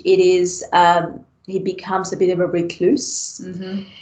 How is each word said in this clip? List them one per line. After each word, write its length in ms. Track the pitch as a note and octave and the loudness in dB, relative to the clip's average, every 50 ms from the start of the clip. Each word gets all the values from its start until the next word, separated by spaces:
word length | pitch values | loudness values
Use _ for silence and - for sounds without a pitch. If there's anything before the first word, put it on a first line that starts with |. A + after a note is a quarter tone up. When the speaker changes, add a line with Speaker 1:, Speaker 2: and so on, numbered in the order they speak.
| - | 0
Speaker 1:
It 140 | F3+ F#3+ F#3 | 2 4 4
is, 440 | F3+ F3+ F#3 F3+ F3+ F3+ F3+ - - - | 6 4 4 4 2 0 -2 -8 -6 0
um, 540 | - F3 F3 F3 F3 E3+ E3 - - - - _ _ _ _ | 4 4 6 6 4 4 0 -4 -8 -12 -18 _ _ _ _
he 100 | - F#3+ | -6 -6
becomes 560 | F#3 - F#3+ F3+ - - G3 F#3+ F#3+ F#3 - F#3+ | -4 -4 -4 -6 -6 -6 -4 -4 -4 -4 -4 -2
a 40 | |
bit 120 | - F#3+ F3+ | 0 0 0
of 100 | F3+ F3 | 2 0
a 60 | F3+ | 0
recluse. 920 | F3+ F3+ E3+ E3+ E3+ - - F3 F#3+ D4 - - - - - - - - - F#3 | 0 0 -2 -4 -4 -4 0 2 2 2 2 -2 -6 -10 -10 -10 -12 -14 -14 -14
Speaker 2:
Mm-hmm. 400 | F#3 F3+ F3+ F#3 F#3 G3 G3 - - - - | -12 -12 -10 -10 -8 -8 -8 -10 -10 -18 -20